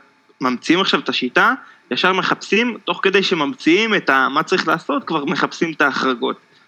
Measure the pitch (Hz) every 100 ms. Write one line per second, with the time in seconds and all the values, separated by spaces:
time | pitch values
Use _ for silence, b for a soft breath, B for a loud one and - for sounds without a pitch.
0 | _ _ _ _ 131 123 - 170 185 170
1 | 135 127 127 175 208 262 B B _ 123
2 | 180 185 175 - - 202 240 214 - 170
3 | 196 196 - 175 143 131 156 180 226 196
4 | - 135 127 143 165 185 160 160 - 285
5 | - 156 143 143 147 - 165 151 147 127
6 | 131 120 127 110 _ b